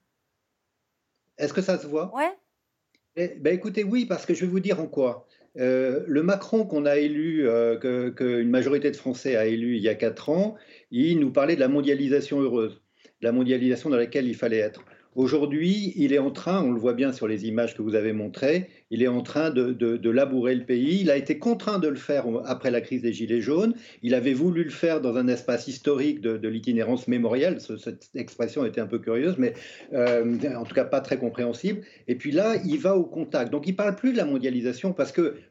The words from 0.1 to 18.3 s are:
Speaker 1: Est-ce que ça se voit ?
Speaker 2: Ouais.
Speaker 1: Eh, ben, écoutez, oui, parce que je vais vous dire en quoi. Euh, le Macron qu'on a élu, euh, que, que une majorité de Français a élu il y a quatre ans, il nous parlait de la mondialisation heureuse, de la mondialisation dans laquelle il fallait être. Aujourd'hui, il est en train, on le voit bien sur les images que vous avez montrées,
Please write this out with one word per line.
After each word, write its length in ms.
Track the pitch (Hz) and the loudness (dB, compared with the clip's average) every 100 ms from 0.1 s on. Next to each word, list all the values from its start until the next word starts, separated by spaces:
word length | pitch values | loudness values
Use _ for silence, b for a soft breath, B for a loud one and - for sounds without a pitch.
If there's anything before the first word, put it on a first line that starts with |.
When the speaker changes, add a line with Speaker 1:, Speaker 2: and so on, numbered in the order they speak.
| _ _ _ _ _ _ _ _ _ _ _ _ - | _ _ _ _ _ _ _ _ _ _ _ _ -6
Speaker 1:
Est-ce 160 | 147 | -4
que 80 | - | -2
ça 160 | 190 180 | 0 -2
se 80 | 147 | -2
voit ? 260 | 156 185 262 | -4 -4 -2
Speaker 2:
Ouais. 160 | 330 392 _ _ _ _ _ _ _ 165 | -4 -4 _ _ _ _ _ _ _ -6
Speaker 1:
Eh, 140 | 175 - | -6 -2
ben, 140 | 143 | 0
écoutez, 300 | 185 214 202 | 0 -2 -4
oui, 220 | 202 247 233 | 0 0 0
parce 200 | 170 - | -2 -2
que 80 | |
je 80 | 165 | -2
vais 100 | 180 | 0
vous 80 | 190 | 0
dire 200 | 196 180 | 0 -2
en 60 | 160 | -2
quoi. 380 | 147 127 - - b b - | 0 0 -2 -12 b b -2
Euh, 460 | 127 131 131 143 175 | 0 2 2 -2 0
le 140 | 143 | 2
Macron 420 | 170 196 - 226 196 | 2 0 0 0 0
qu'on 200 | 151 147 | 0 2
a 120 | 147 | 2
élu, 500 | 147 151 160 156 127 | 2 0 0 2 2
euh, 280 | 117 117 113 | 4 2 2
que, 320 | 131 123 123 | 0 -2 -2
que 300 | 123 123 120 | -2 0 2
une 120 | 120 | 2
majorité 400 | 127 131 143 143 | 2 2 2 0
de 40 | - | -2
Français 400 | 131 127 135 113 | -6 -4 0 2
a 100 | 110 | 2
élu 320 | 113 117 117 | 0 0 0
il 40 | |
y 80 | 110 | 0
a 60 | 107 | 0
quatre 340 | 113 - - | -2 -2 -2
ans, 260 | 170 208 214 B B B | 0 0 -4 B B B
il 280 | 120 160 165 | 0 2 4
nous 120 | 135 | 2
parlait 240 | 131 139 165 | 2 2 2
de 40 | |
la 100 | 131 | 2
mondialisation 680 | 143 143 135 139 143 131 143 | 2 2 2 2 2 0 0
heureuse, 420 | 135 117 110 - _ b b b | 0 0 -2 -6 _ b b b
de 40 | 117 | 0
la 60 | |
mondialisation 580 | 123 127 127 127 123 156 | 2 2 2 2 0 0
dans 80 | 123 | 0
laquelle 300 | 117 143 127 | 0 0 -2
il 80 | 113 | -2
fallait 240 | 120 110 | 0 0
être. 240 | 104 - - b b 127 | -2 -4 -20 b b 0
Aujourd'hui, 760 | 131 147 143 151 175 208 202 - | 2 2 0 0 2 0 0 0
il 180 | 139 | 2
est 60 | 143 | 2
en 100 | 135 | 0
train, 340 | - 170 190 | -2 -2 0
on 80 | 135 | 2
le 80 | 117 | 2
voit 140 | 123 | 0
bien 180 | 117 135 | 2 0
sur 160 | 127 107 | -2 -4
les 200 | 107 110 | -2 -2
images 280 | 110 117 - | -2 -2 -2
que 60 | |
vous 140 | 107 107 | 0 0
avez 180 | 110 | 0
montrées, 560 | 107 104 | -2 -6